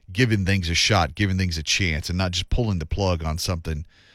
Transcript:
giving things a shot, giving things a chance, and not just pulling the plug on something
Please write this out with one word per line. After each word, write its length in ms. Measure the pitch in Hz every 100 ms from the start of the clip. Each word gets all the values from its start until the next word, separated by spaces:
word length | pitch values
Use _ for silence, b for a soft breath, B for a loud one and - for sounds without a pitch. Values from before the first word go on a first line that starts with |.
| -
giving 340 | 92 120 107 92
things 240 | 98 85
a 60 | 85
shot, 400 | - 104 80 -
giving 220 | 101 95
things 200 | 92 82
a 60 |
chance, 460 | 76 - 92 76 -
and 80 | 90
not 140 | 90
just 180 | 87 -
pulling 280 | - 113 92
the 80 | 78
plug 380 | 98 95 87
on 140 | 80 78
something 480 | - 85 80 76 80 b b